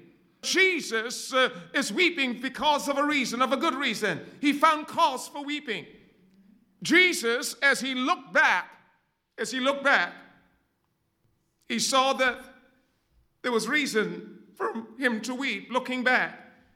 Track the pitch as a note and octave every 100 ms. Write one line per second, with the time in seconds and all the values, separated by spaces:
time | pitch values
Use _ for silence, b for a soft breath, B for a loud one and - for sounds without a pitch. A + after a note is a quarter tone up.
0 | - _ _ _ - D#4+ F#4+ E4+ G#3 A3+
1 | A#3 - - B3+ B3+ B B D4 B3 C4
2 | F4 D4+ C4 A3+ B3+ B3+ D4 C#4+ G#3 C#4
3 | D4 D4 A3+ A#3 B3+ C4 E4 C#4 C4+ G#3
4 | G3+ D#3 B B C#4+ C#4+ D#4+ D4+ D4+ C#4+
5 | D#4+ B3+ - D4 C#4+ D4 C#4+ F#3+ C3 -
6 | _ _ _ _ _ _ _ _ F#3 E4
7 | F#4 - A#3 B3 D4 - C#4 B3+ C4 B3+
8 | C4 F4 F3 A#3+ C4+ F#3+ - - _ _
9 | _ _ _ - A3+ C4 B3+ C#4 C4+ A3+
10 | F3 - - _ _ _ _ _ _ _
11 | _ _ _ _ _ _ - A3+ - C4
12 | C4+ B3+ B3+ - - - _ _ _ _
13 | _ _ _ _ B3+ A#3 G#3+ D4 C#4 G#3+
14 | F#3 F3 - - - - A4 A#3 A3 -
15 | B3+ A3 A3+ B3+ C#4 G3 F#3 B3 B3+ B3+
16 | A#3+ A#3+ E3 - - - _